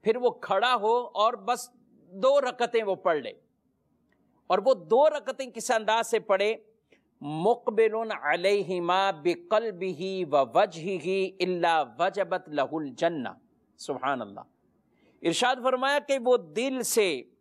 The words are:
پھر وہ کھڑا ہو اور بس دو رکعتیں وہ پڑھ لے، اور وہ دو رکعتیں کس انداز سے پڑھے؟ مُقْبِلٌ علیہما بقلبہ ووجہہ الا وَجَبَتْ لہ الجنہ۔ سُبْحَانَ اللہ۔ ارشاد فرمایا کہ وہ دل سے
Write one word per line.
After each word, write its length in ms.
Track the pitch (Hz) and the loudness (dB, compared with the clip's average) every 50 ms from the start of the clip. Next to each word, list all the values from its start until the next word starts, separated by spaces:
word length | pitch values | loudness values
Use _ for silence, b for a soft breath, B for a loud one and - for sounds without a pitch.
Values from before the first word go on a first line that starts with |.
پھر 140 | _ 214 226 | _ 0 -2
وہ 140 | 247 247 240 | 2 0 0
کھڑا 460 | - - - - 202 196 226 247 254 | 0 -2 -4 -2 0 2 2 2 2
ہو 220 | 233 196 220 233 247 240 214 _ | 2 2 2 2 2 0 -4 _
اور 200 | 190 208 226 240 | 2 2 2 0
بس 360 | 214 196 202 247 233 - - _ _ _ _ _ _ _ _ | -2 -4 -4 -4 -4 -4 -16 _ _ _ _ _ _ _ _
دو 300 | 180 196 196 262 277 285 | -8 0 2 4 4 4
رکعتیں 420 | 262 247 - - 240 233 240 226 220 | 2 0 -2 -2 -4 0 0 0 0
وہ 120 | 196 190 | 0 -4
پڑھ 220 | 147 - 185 165 | 0 0 0 0
لے، 160 | 147 120 107 95 _ _ _ _ _ _ _ _ _ _ _ _ _ _ _ _ _ _ _ _ _ _ | 0 -2 -8 -14 _ _ _ _ _ _ _ _ _ _ _ _ _ _ _ _ _ _ _ _ _ _
اور 120 | _ 175 190 196 | _ 0 2 4
وہ 80 | 262 262 | 2 0
دو 360 | 196 165 156 220 254 294 311 | 0 2 2 4 6 6 4
رکعتیں 420 | 302 285 - 254 254 - 269 247 | 4 0 -6 -8 -8 -8 -10 -10
کس 200 | - 233 - - | -10 -12 -2 0
انداز 360 | 247 220 214 208 220 226 226 | 0 0 2 2 0 0 0
سے 120 | - - 220 | 0 -2 -2
پڑھے؟ 360 | - - 202 190 202 214 226 - _ _ _ _ _ b b b b _ _ _ | 2 2 2 2 2 0 -2 -4 _ _ _ _ _ b b b b _ _ _
مُقْبِلٌ 920 | - 143 151 151 170 208 240 240 - - 214 208 226 220 214 220 226 220 208 143 | -10 -8 -6 0 0 0 0 0 -2 -4 2 2 2 2 2 -2 -4 -6 -8 -4
علیہما 920 | 123 147 156 175 175 196 208 208 185 151 190 180 170 170 180 190 196 196 | 0 0 0 2 2 2 2 2 0 -2 -4 -2 0 2 2 2 2 2
بقلبہ 880 | 190 156 147 175 170 170 - - 214 220 233 226 196 170 190 190 175 127 185 190 190 190 180 147 | 0 0 -2 -2 -2 -2 -2 0 0 0 0 -2 -6 -6 -6 -6 -6 -6 -6 -6 -4 -4 -4 2
ووجہہ 760 | 143 143 135 117 113 175 208 208 165 165 156 196 196 165 139 175 190 196 190 185 190 - | 2 2 2 4 4 2 2 2 0 -10 -8 -6 -6 -4 -4 -2 -2 -2 -2 -4 -4 -4
الا 440 | 180 185 180 175 170 170 165 160 143 120 113 123 | -4 -2 -2 0 0 2 2 2 0 -2 -4 -2
وَجَبَتْ 500 | 170 196 190 202 190 165 185 180 - 165 | -2 -2 -2 -4 -4 -4 -4 -6 -6 -6
لہ 120 | 151 143 | -2 -2
الجنہ۔ 680 | 131 131 147 160 156 139 120 - 170 170 170 151 120 101 90 _ _ _ _ _ _ _ _ | -2 -2 -2 -6 -6 -8 -6 -2 -2 -2 -2 -2 -6 -8 -10 _ _ _ _ _ _ _ _
سُبْحَانَ 440 | _ - - 143 123 - 139 143 123 | _ -10 -8 -8 -4 -2 -4 -4 -4
اللہ۔ 180 | 110 101 98 - - _ _ _ _ _ _ _ _ b b b b b b b | -6 -12 -12 -18 -20 _ _ _ _ _ _ _ _ b b b b b b b
ارشاد 340 | - 170 - - 247 247 262 254 233 | -2 -2 0 2 2 0 0 0 0
فرمایا 360 | 262 254 247 254 269 285 294 | -2 0 0 0 0 0 0
کہ 180 | 285 - 277 269 233 | 0 0 -2 0 4
وہ 120 | 247 247 | 4 4
دل 460 | 233 180 160 151 214 247 277 262 262 226 | 4 2 -4 -4 -2 -2 -2 -2 -4 -4
سے 400 | - - 233 208 185 151 123 - _ _ _ | 0 2 2 2 2 0 -4 -8 _ _ _